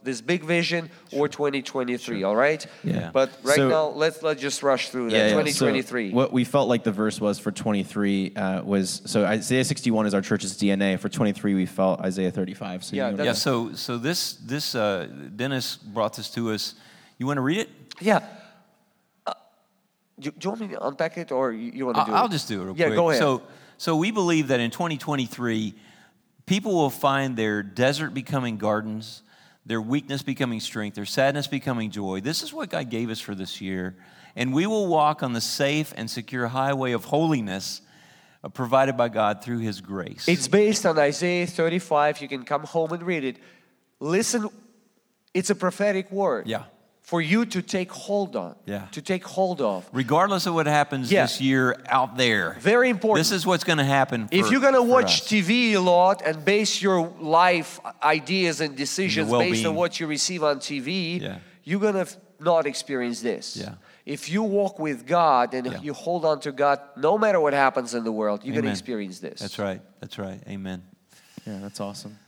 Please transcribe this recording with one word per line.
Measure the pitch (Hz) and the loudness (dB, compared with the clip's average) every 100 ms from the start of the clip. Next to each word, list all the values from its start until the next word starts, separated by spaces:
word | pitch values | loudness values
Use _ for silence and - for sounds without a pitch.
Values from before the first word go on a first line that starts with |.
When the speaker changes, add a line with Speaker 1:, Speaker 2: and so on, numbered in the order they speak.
Speaker 1:
this | 123 120 | -6 -6
big | 117 175 | -2 -2
vision | 156 170 165 170 165 - - | 2 0 2 -2 -4 -16 -8
or | 139 147 | -2 -2
twenty | 143 143 139 | 2 0 0
twenty-three, | 127 135 123 120 - 107 | -4 -4 -2 -2 -4 -2
Speaker 2:
Sure. | 95 | 2
Speaker 1:
all | 107 | 4
right? | 139 156 - - | 4 2 -6 -8
Speaker 3:
Yeah. | - - 85 | -4 -2 0
Speaker 1:
But | 135 135 - | 2 0 -2
right | 135 147 | 2 4
Speaker 3:
So | 135 | 6
Speaker 1:
now, | 160 151 | 4 2
let's, | 135 160 160 | 0 0 0
let's | 160 147 | -2 -2
just | 139 - | -4 0
rush | 139 127 - | 2 2 0
through | 131 120 | -4 0
that. | 110 | 4
Speaker 3:
Yeah, | 107 | 4
yeah. | |
Speaker 1:
Twenty | 104 151 | 4 2
twenty-three. | 139 127 110 - 123 104 | 2 2 2 -2 -4 0
Speaker 3:
So | 117 | 2
what | 131 | 2
we | 127 117 | 2 2
felt | 143 117 | 2 4
like | 120 | 2
the | 117 | 2
verse | 98 107 - | 0 -2 0
was | 104 98 | -2 0
for | - | -4
twenty-three, | 98 113 104 95 - 101 98 92 104 | -4 0 0 0 0 2 2 0 -2
uh, | 98 95 | -2 -2
was, | - 101 92 - - | 0 0 0 -4 -2
so | 110 98 | 2 2
Isaiah | 110 - 127 135 | 0 0 0 0
sixty-one | 147 123 110 107 | -2 0 2 2
is | |
our | 98 | 0
church's | 95 104 98 95 | 0 -2 -2 -2
D | 101 | 0
N | 98 | 2
A. | 98 92 | 2 0
For | 104 | -4
twenty-three, | - 110 98 104 95 | 0 0 0 0 2
we | 92 | 0
felt | - 95 90 | 2 2 2
Isaiah | 95 92 92 | -2 -2 -2
thirty-five. | 92 92 98 101 90 - | -2 -6 -6 -10 -10 -8
So | 131 | -4
Speaker 1:
Yeah, | 127 | -4
Speaker 3:
you | 101 | -2
Speaker 1:
that's | - | -2
Speaker 2:
Yeah, | |
so, | 110 - 120 117 | 0 0 0 -2
so | - - 120 | -8 -6 -4
this, | 127 180 - - 110 | -2 -2 -4 -8 -8
this, | 143 - 123 | -6 -4 0
uh, | 107 95 65 67 67 104 | 0 0 -4 -10 -14 -6
Dennis | 127 135 120 - | -4 -2 -4 -8
brought | 104 104 107 - | -8 -2 -2 -4
this | 107 - | -8 -4
to | 113 | -2
us. | 107 - - - - - _ | -2 -4 -10 -20 -20 -20 _
You | 127 | -2
wanna | 143 | 0
read | 131 190 | 0 0
it? | 220 - - - | -4 -10 -20 -4
Speaker 1:
Yeah. | 185 196 - - - _ _ _ _ _ _ _ - | 2 2 0 -20 -20 _ _ _ _ _ _ _ -10
Uh, | - _ _ _ _ _ _ _ - | -10 _ _ _ _ _ _ _ -12
do, | 139 | -12
do | 165 175 | -6 -6
you | |
want | 226 | -6
me | 208 | -8
to | 160 127 | -6 -6
unpack | 139 165 - | -4 -4 -4
it, | - | -4
or | 131 131 | -2 -2
you, | 113 117 | -2 -8
you | 123 131 | -6 -2
wanna | 120 | 0
Speaker 2:
I, | 139 | 2
Speaker 1:
do | |
Speaker 2:
I'll | 165 233 | 2 2
Speaker 1:
it? | |
Speaker 2:
just | 160 - | 0 -4
do | 104 | -6
it | 92 | -6
real | 95 | 0
Speaker 1:
Yeah, | 165 | 2
Speaker 2:
quick. | - | 4
Speaker 1:
go | 170 | 4
ahead. | 143 | 4
Speaker 2:
So, | 151 127 - - - _ | 4 2 -4 -20 -20 _
so | - 160 | 0 2
we | 190 | 2
believe | 214 180 165 139 | 2 2 2 4
that | 127 | 2
in | 117 | 0
twenty | - 175 143 | -2 -4 -4
twenty-three, | - 143 120 - 120 110 107 - - - _ _ _ _ - | -4 -2 -4 -4 -2 0 -2 -8 -20 -20 _ _ _ _ -2
people | 190 214 180 | -2 2 2
will | 143 | 2
find | - 143 139 135 120 | 2 0 2 0 0
their | 110 104 | 0 0
desert | 101 98 127 143 156 | -4 2 2 2 -4
becoming | 135 120 139 120 107 | -6 -4 -2 -2 -2
gardens, | 107 107 110 107 110 - _ _ _ _ - | 0 0 -2 -8 -10 -18 _ _ _ _ -6
their | 113 | -4
weakness | 110 143 139 139 | 0 -2 -2 -8
becoming | 135 127 127 113 | -6 -4 -2 -2
strength, | - 113 104 104 | -6 -6 -6 -6
their | 101 | -6
sadness | - 135 143 139 | 2 2 2 -4
becoming | 139 135 120 110 | -4 -4 -4 -4
joy. | 98 98 95 | -4 -4 -4
This | 110 175 | -4 -6
is | 302 | -6
what | 294 226 | -10 -6
God | 165 131 | -6 -4
gave | 113 120 | -4 -4
us | 110 | -6
for | - 98 | -8 -8
this | 92 - | -8 -8
year. | 95 95 90 92 - - - | -6 -6 -6 -10 -20 -20 -18
And | - 127 | -6 -2
we | 135 196 | 0 2
will | 220 190 | 0 2
walk | 160 151 151 | 4 2 2
on | 135 | -4
the | 117 | -2
safe | - - 139 151 151 - | -4 0 0 0 -2 -6
and | 113 | -8
secure | - 104 127 120 | -8 -8 -4 -2
highway | 127 135 139 131 | 0 0 0 0
of | 120 | -2
holiness, | - 143 165 147 104 95 - - _ - - - _ _ - | 0 0 2 2 0 -6 -6 -12 _ -20 -20 -20 _ _ -14
uh, | |
provided | - 123 131 135 123 | -8 2 4 4 2
by | 120 | 0
God | 110 104 104 | 2 0 0
through | - 120 | -4 -4
his | 113 95 | -4 -6
grace. | 92 98 85 - - | -8 -8 -8 -4 0
Speaker 1:
It's | 175 131 | 0 4
based | 196 208 208 190 | 4 4 2 2
on | 156 | 4
Isaiah | 147 143 175 175 170 | 2 2 0 0 -2
thirty-five. | 175 165 175 - 151 147 151 | 0 0 0 0 2 2 0
You | 139 | -8
can | 139 120 | -10 -4
come | 147 | -4
home | 151 170 160 | -2 -2 -2
and | 170 | -4
read | 175 170 131 | -4 -2 -4
it. | 120 - _ _ _ _ _ | -6 -18 _ _ _ _ _
Listen, | 143 185 226 240 214 - _ _ _ _ _ _ _ | -2 0 2 -2 -4 -10 _ _ _ _ _ _ _
it's | 180 185 | -4 0
a | 196 | 0
prophetic | 185 - 202 190 185 | -2 0 0 0 -4
word. | 190 190 117 110 | -2 0 0 -4
Speaker 2:
Yeah. | 107 - _ _ _ | -6 -8 _ _ _
Speaker 1:
For | - 170 | -4 -2
you | 156 208 233 | 2 2 2
to | 185 | -2
take | 175 190 180 | -2 -4 -4
hold | - - 202 190 110 | -8 -4 -2 -2 -4
on, | 87 - - | -6 -12 -8
Speaker 2:
Yeah. | 101 98 | -8 -8
Speaker 1:
to | - | -12
take | 147 185 | -4 -4
hold | - 185 190 170 | -4 -2 -2 0
of. | 117 95 90 | 0 -2 -4
Speaker 2:
Regardless | 123 131 151 196 190 185 | -4 2 4 4 2 2
of | 165 | 2
what | 151 | 4
happens | 151 147 135 127 | 4 2 0 2
Speaker 1:
Yeah. | 190 | 4
Speaker 2:
this | 127 - | 4 0
year | 135 135 127 123 - | 2 4 2 0 2
out | 131 127 117 | 2 2 2
there. | 123 107 85 - | 4 4 0 0
Speaker 1:
Very | 190 240 254 | 4 4 4
important. | 208 220 196 160 | 2 4 4 4
Speaker 2:
This | |
is | 196 170 | 0 2
what's | 175 | 2
gonna | - 160 139 | 2 2 4
happen | 139 131 120 107 | 4 4 0 0
Speaker 1:
If | 180 214 | 2 4
Speaker 2:
for, | |
Speaker 1:
you're | 262 | 4
gonna | 269 262 | 6 6
Speaker 2:
for | 240 | 6
Speaker 1:
watch | 247 196 - | 4 4 0
Speaker 2:
us. | - | 2
Speaker 1:
T | 214 | 2
V | 180 240 233 202 | 4 4 4 4
a | |
lot | 185 175 180 196 151 | 6 6 6 4 0
and | 160 | 0
base | 151 208 208 - | 2 2 2 0
your | 196 185 165 - | 2 2 2 -4
life | 156 165 180 175 151 - 110 - | 2 6 6 4 -2 -12 -16 -2
ideas | 151 156 135 190 175 147 | 2 2 2 0 2 0
and | 156 135 | -4 -4
decisions | 139 - 190 - 110 | -6 -2 0 0 2
based | |
on | 120 | 4
Speaker 2:
well-being. | - 113 - 156 | 4 2 0 0
Speaker 1:
what | 175 - | -2 -2
you | 160 | -6
receive | 147 - 180 | -2 -2 0
on | 151 139 | 0 0
T | - 143 | -4 -6
V, | 127 190 165 175 | -4 -4 -2 -4
Speaker 2:
Yeah. | - 92 - - | -6 -10 -16 -20
Speaker 1:
you're | - 196 | -4 0
gonna | 208 196 | 2 0
f-, | 175 - _ _ | -2 -8 _ _
not | 156 165 143 | 2 2 2
experience | 135 - 135 120 113 | -4 -4 -2 -2 -2
this. | 117 82 - - | -4 -4 -6 -10
Speaker 2:
Yeah. | 98 - - - - | -10 -12 -20 -20 -10
Speaker 1:
If | 143 - | -10 -4
you | 185 | -2
walk | 220 202 196 190 | 0 0 0 -2
with | 156 131 120 | -6 -6 0
God | 175 165 127 123 | 4 6 6 4
and | 127 127 | -2 -4
Speaker 2:
Yeah. | - | -6
Speaker 1:
you | 147 | -8
hold | 139 - 175 156 | -8 -6 -2 0
on | 147 | 0
to | 147 | -4
God, | 135 143 139 - - | 0 2 2 -2 -2
no | 147 208 | 0 4
matter | 214 185 | 4 4
what | 151 | 4
happens | 139 135 131 120 | 4 4 2 -4
in | 120 | -4
the | 113 | -2
world, | 107 107 104 | 0 0 -2
you're | 120 | -2
gonna | 135 110 | -2 -2
Speaker 2:
Amen. | |
Speaker 1:
experience | 98 101 113 98 90 | -2 -6 -6 -6 -10
this. | 80 - | -12 -10
Speaker 2:
That's | 98 - | -10 -4
right. | 101 92 - _ | -4 -4 -12 _
That's | - - | -16 -10
right. | 98 95 - | -10 -10 -12
Amen. | 101 95 90 90 _ _ - _ - - | -10 -8 -10 -12 _ _ -20 _ -18 -14
Speaker 3:
Yeah, | 98 | -12
that's | 101 - | -12 -10
awesome. | 101 101 104 107 | -10 -10 -16 -20